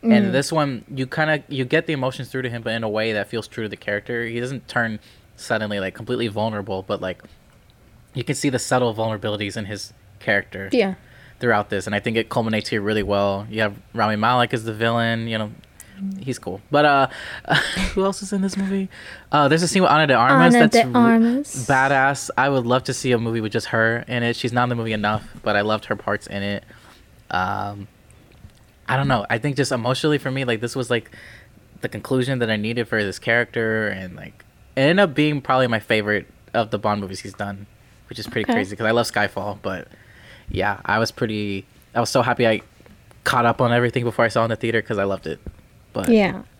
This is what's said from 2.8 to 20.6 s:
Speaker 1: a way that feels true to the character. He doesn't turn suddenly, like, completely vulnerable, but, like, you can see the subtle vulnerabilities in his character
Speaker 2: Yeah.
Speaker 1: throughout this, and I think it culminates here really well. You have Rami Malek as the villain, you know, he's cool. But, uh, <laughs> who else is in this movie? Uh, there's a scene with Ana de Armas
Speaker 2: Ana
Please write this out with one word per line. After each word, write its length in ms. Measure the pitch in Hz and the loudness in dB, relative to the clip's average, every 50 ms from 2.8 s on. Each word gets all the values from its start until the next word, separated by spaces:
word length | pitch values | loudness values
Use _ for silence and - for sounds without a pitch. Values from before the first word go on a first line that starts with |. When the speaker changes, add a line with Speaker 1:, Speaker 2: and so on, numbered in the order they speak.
| 113 | -2
Speaker 1:
a 40 | 110 | -2
way 240 | 107 107 110 113 110 | -2 -2 -2 0 0
that 160 | 104 98 - | -2 -4 -4
feels 200 | - 113 107 - | -6 -8 -8 -8
true 160 | - - 113 | -8 -8 -8
to 40 | 104 | -6
the 80 | 92 | -8
character. 480 | - - - 104 104 104 - 123 117 117 | -8 -6 -4 -4 -4 -4 -4 -6 -6 -4
He 140 | 113 113 120 | -4 -4 -6
doesn't 280 | 120 127 139 123 - - | -6 -6 -8 -10 -12 -6
turn 320 | - 123 117 113 110 104 - - - - _ _ _ | -2 -2 -2 -2 -4 -8 -12 -18 -20 -20 _ _ _
suddenly, 440 | - - - 120 110 107 104 104 101 | -20 -6 -4 -2 -2 -2 -2 -4 -4
like, 140 | 95 95 92 | -4 -4 -6
completely 340 | - 113 - 123 120 117 117 | -8 -6 -6 -4 -2 -2 -4
vulnerable, 560 | 101 107 107 113 110 104 98 104 98 95 92 | -2 -2 -4 -2 -4 -6 -6 -6 -6 -8 -4
but, 140 | - 107 95 | -4 -6 -4
like, 220 | 90 92 90 - - - - - _ _ _ _ _ _ _ _ _ - _ - - _ _ | -4 -6 -8 -8 -14 -20 -20 -20 _ _ _ _ _ _ _ _ _ -20 _ -20 -20 _ _
you 80 | 127 117 | -10 -6
can 120 | - 143 | -4 -6
see 140 | - - 147 | -2 -2 -2
the 80 | 127 123 | -2 -2
subtle 360 | - - 135 127 123 120 110 | -2 0 2 2 2 2 0
vulnerabilities 640 | 110 110 113 110 104 - 110 104 104 107 101 95 | -2 -2 -2 -2 -4 -4 -6 -4 -4 -4 -6 -6
in 80 | 113 107 | -8 -8
his 280 | 98 107 98 - - - _ _ - - - | -8 -10 -12 -12 -14 -18 _ _ -20 -20 -10
character 480 | - - 107 101 - - - - 95 - | -2 0 0 0 0 -2 -10 -12 -8 -2
Speaker 2:
Yeah. 240 | - 247 208 190 190 - - - - - - - - - | 0 0 0 0 -2 -8 -14 -20 -20 -20 -20 -20 -14 -4
Speaker 1:
throughout 300 | - 120 113 104 104 - | 0 2 2 2 0 -2
this, 160 | - 98 92 | -4 -6 -4
and 80 | - 104 | -2 -4
I 20 | 104 | -2
think 180 | - 123 113 | -2 -2 -2
it 120 | 113 113 - | -2 -2 0
culminates 400 | - 120 117 113 110 107 104 - | -2 -2 0 0 -2 -2 -2 -2
here 120 | - 113 101 | -4 -2 -2
really 200 | 104 107 107 101 | 0 0 0 0
well. 440 | 95 104 101 101 101 98 98 101 104 | 0 0 2 2 2 0 -2 -6 -8
You 120 | 104 110 110 | -4 -2 -2
have 120 | 104 101 - - - - | -2 -2 -6 -18 -12 -2
Rami 220 | 117 107 107 107 | 0 0 0 0
Malek 360 | 104 107 117 127 127 120 117 - | 2 2 2 4 4 2 2 0
as 100 | 120 110 | -4 -4
the 80 | 113 110 | -6 -4
villain, 520 | 107 117 117 117 117 117 113 117 113 113 | 0 0 2 2 2 0 0 0 -2 -4
you 120 | 117 113 110 | -4 -4 -4
know, 120 | 107 107 107 - - _ _ - - - - 196 98 - 196 190 | -4 -6 -8 -14 -20 _ _ -20 -20 -20 -14 -10 -8 -8 -8 -8
he's 180 | - 135 123 - | -6 -8 -8 -6
cool. 220 | - - 90 - - - | -6 -10 -10 -10 -10 0
But, 140 | 143 143 147 | 2 4 4
uh, 220 | 147 143 139 135 131 - - - - - - - - | 6 6 4 4 2 -2 -8 -14 -14 -14 -14 -4 0
<laughs> 60 | - - - - - - 190 185 - | 0 0 0 -2 -4 -2 -4 -2 0
who 100 | 196 190 | 0 0
else 180 | 196 196 - 202 | 0 0 -2 -6
is 100 | 190 - | -4 -2
in 100 | 196 190 | -2 -2
this 140 | 196 185 | -2 -2
movie? 320 | 196 196 190 196 196 190 190 - - - - - - - - - | -2 -4 -2 -2 -2 -4 -6 -8 -16 -18 -18 -18 -20 -12 0 2
Uh, 160 | 147 147 139 | 4 4 6
there's 140 | 156 165 175 | 4 4 2
a 60 | 165 | 2
scene 140 | - 196 185 | 2 4 4
with 80 | - | 6
Ana 160 | 147 151 156 | 6 4 6
de 80 | 143 131 | 6 6
Armas 400 | 117 113 - 277 262 262 247 240 | 6 6 6 6 8 8 8 8
Speaker 2:
Ana 120 | 240 | 8